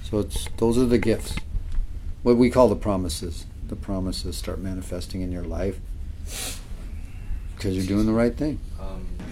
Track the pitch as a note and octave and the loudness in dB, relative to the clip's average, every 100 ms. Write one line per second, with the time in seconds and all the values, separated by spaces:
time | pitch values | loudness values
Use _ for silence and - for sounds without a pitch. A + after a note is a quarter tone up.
0 | - G#2+ G2 - - - A2+ A#2 B2 A#2+ | -2 0 0 -2 -2 2 4 6 6 6
1 | A2 G2+ - - - - - - - - | 4 2 0 -4 -2 -2 0 0 0 -2
2 | - - B2 A#2+ B2 B2 A#2+ G2+ A2 F#2+ | -6 0 6 8 8 8 6 6 2 0
3 | F2+ - F2 D#2+ - - - G#2 - F#2+ | 0 -4 -6 -6 -10 -10 -8 -6 -4 -2
4 | F#2 F2+ - - - E2+ F#2+ F#2 F2+ F2+ | -2 -2 -4 -4 -4 -4 -4 -6 -4 -6
5 | - F#2 F2+ F2+ F2 E2 G2 - - - | -6 -4 -4 -4 -4 -2 -2 -2 -6 -6
6 | - - - - - - - - - - | -8 -8 -8 -8 -6 -8 -8 -8 -8 -8
7 | - - - - - - G2+ F#2+ F#2+ G2+ | -8 -8 -6 -4 -6 -4 -2 0 2 4
8 | G#2+ A2+ A#2+ A#2 D3+ C#3 - - - - | 4 4 4 2 -2 -2 -6 -6 -6 -6
9 | - - - | -6 -8 -4